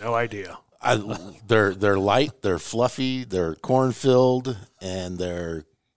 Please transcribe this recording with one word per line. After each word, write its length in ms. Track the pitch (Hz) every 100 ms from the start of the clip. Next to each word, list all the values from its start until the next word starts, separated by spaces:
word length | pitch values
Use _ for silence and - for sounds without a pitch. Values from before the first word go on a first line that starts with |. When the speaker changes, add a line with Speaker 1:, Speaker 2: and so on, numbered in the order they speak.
Speaker 1:
No 140 | 110
idea. 440 | 117 117 104 90 - _ -
Speaker 2:
I, 360 | 117 117 104 - - - 104
they're, 280 | 110 98
they're 240 | 92 101 98
light, 420 | 98 117 147 -
they're 180 | 101 85
fluffy, 680 | - 113 123 - 131 127
they're 300 | 117 92 82
corn-filled, 1000 | 80 - 131 131 117 135 127 127 127 131 110 - -
and 380 | 95 92 90 90
they're 480 | 90 87 85 82 - _ _